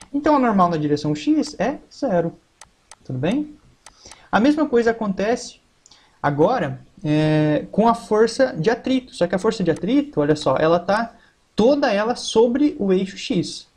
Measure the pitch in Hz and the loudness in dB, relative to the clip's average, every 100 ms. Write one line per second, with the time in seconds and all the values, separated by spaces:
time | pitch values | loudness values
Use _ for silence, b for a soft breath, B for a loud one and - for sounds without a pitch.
0 | b 285 302 294 247 202 175 165 147 147 | b -2 2 2 2 2 2 0 -2 -2
1 | 151 147 302 311 - - 220 302 - - | -2 -4 0 0 -2 -4 -4 -6 -12 -8
2 | 269 175 165 - _ _ - _ _ - | -2 0 -2 -6 _ _ -20 _ _ -20
3 | - 127 156 277 302 - _ _ - B | -10 -6 -4 -4 -6 -12 _ _ -20 B
4 | B B B 196 262 302 294 233 233 226 | B B B 0 2 2 0 2 0 0
5 | 214 185 208 240 - - _ _ b b | -4 -2 -2 -2 -6 -20 _ _ b b
6 | b b 143 143 175 254 147 127 - - | b b -4 2 2 2 -2 -8 -16 -8
7 | 151 151 156 156 151 151 - - 233 226 | -2 0 2 2 2 0 -2 0 2 2
8 | - 214 226 - 262 - 160 240 254 262 | 0 2 2 2 0 0 -2 -2 -2 -2
9 | - - 175 190 220 - 170 151 180 285 | -4 -4 -2 0 -2 -2 -2 -2 0 0
10 | 285 - 147 151 - 131 160 175 180 208 | 0 -2 0 0 0 2 2 2 0 -2
11 | 233 b b b _ - 226 294 277 202 | -4 b b b _ 2 2 4 2 0
12 | 220 233 - 226 240 262 294 - 196 185 | -2 -4 -2 2 2 2 0 0 0 0
13 | 190 - - 196 - - - | -2 -8 -4 -4 -4 -8 -18